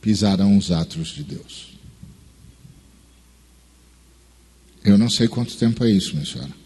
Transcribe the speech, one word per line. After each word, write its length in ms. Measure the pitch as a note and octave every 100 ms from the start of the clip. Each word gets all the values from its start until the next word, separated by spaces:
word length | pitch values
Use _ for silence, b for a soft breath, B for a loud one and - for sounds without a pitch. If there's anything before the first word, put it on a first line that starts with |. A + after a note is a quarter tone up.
pisarão 560 | G#2+ G2+ G#2 F#2+ G2 G2+
os 140 | F#2+
átrios 380 | E2+ E2 E2 D#2+
de 140 | -
Deus. 440 | D2 - - - - - - - - - - _ - - - - - _ _ _ _ _ _ _ _ _ _ _ _ _ _ _ _ _ _ _ G2+
Eu 100 | G2+
não 120 | A#2
sei 180 | - A#2
quanto 300 | - A#2 -
tempo 260 | A#2 A2+
é 80 | A#2+
isso, 220 | G2 -
minha 120 | D#2 C#2+
senhora. 260 | - C2+ -